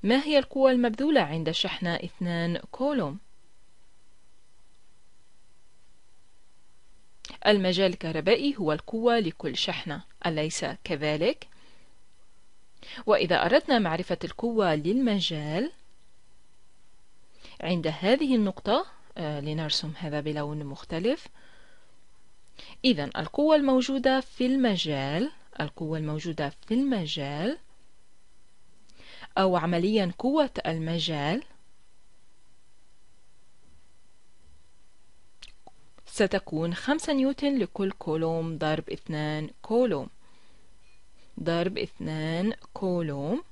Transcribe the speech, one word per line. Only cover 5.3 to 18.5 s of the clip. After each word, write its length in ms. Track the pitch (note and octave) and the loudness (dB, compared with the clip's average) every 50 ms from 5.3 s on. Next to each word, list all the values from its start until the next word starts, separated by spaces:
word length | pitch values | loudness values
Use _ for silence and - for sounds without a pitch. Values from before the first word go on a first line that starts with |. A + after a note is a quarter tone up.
| - - - - - - - - - - - - - - - - - - - - - - - - - - - - - - - - - - - - - - - - - - - | -16 -16 -16 -16 -16 -16 -16 -16 -16 -16 -16 -16 -16 -16 -16 -16 -16 -16 -16 -16 -16 -16 -16 -16 -16 -16 -16 -14 -16 -16 -16 -16 -16 -16 -16 -16 -14 -12 -12 -12 -10 0 6
المجال 460 | - G#3+ G3+ F#3+ F#3 F#3 E3+ G3 F#3 F3+ | 6 6 6 6 4 4 6 4 4 4
الكهربائي 640 | - - E3 D#3+ D#3+ D3 F3+ A3 A#3 C4+ C#4+ C#4 | 2 -4 -2 -2 2 6 6 6 6 6 0 0
هو 160 | A3 G3 D3+ D3+ | 2 2 2 2
القوة 460 | D#3 - - - A3+ A3+ A#3+ A#3 A#3 | 2 0 -4 -4 2 4 6 6 6
لكل 380 | A3 E3 D#3+ - - D#3 - | 4 2 -2 -2 -4 -2 0
شحنة، 460 | - - - F3 C3+ - F3 D3 D3 - - - - - | 0 0 0 0 -2 -4 -6 -6 -8 -8 -12 -16 -2 -2
أليس 380 | F3+ E3 D3+ D3+ D#3 E3 - - D3 E3 - - | 0 2 2 0 0 0 -2 -2 -2 -4 -4 -4
كذلك؟ 640 | - F3 C#3+ D3 D3+ D3+ D3+ D#3+ A3 D#4 - - - - - - - - - - - - - - - - - - - - - - - - - - - - - - - - - A#3 | -4 -2 0 2 2 2 4 4 2 2 2 -4 -16 -16 -18 -16 -16 -16 -16 -16 -16 -18 -18 -18 -18 -18 -16 -16 -18 -18 -18 -18 -18 -18 -18 -18 -18 -16 -16 -14 -12 -12 -8 4
وإذا 380 | - G#3+ - - E3 F3 - - | 6 6 6 6 6 6 6 6
أردنا 340 | E3+ A3 D4+ - - C#4+ A#3 | 8 6 6 6 6 4 4
معرفة 400 | G#3 E3+ D#3+ E3 F3+ - - - - | 4 4 2 0 0 -2 -2 -2 -2
القوة 500 | - - - - A#3 A#3 A3 G3+ F3+ D#3 | -6 -6 -2 -2 0 2 4 4 4 4
للمجال 960 | D3+ D3 E3+ G#3 B3+ C4+ A#3+ G#3 G3+ E3+ - E3+ D3+ D3 D3+ D3+ F3 A#3+ D#4+ - - - - - - - - - - - - - - - - - - - - - - - - - - - - - - - - - - - - - - | 4 4 2 2 4 4 4 4 4 2 0 -2 -2 -2 -2 0 0 -2 -2 -4 -10 -16 -18 -18 -18 -18 -18 -18 -18 -18 -18 -18 -18 -18 -18 -18 -18 -18 -18 -18 -16 -16 -16 -16 -16 -16 -16 -16 -16 -16 -16 -16 -16 -16 -16 -12 -6
عند 260 | - D#3+ F#3 F3 D#3 | 0 2 2 2 2
هذه 500 | D#3+ D#3 D3+ F#3 F#3+ A#3+ C#4 D#4 C#4 C4 | 0 -2 0 4 6 6 6 6 4 4
النقطة، 500 | A#3 G#3+ G3 | 6 4 4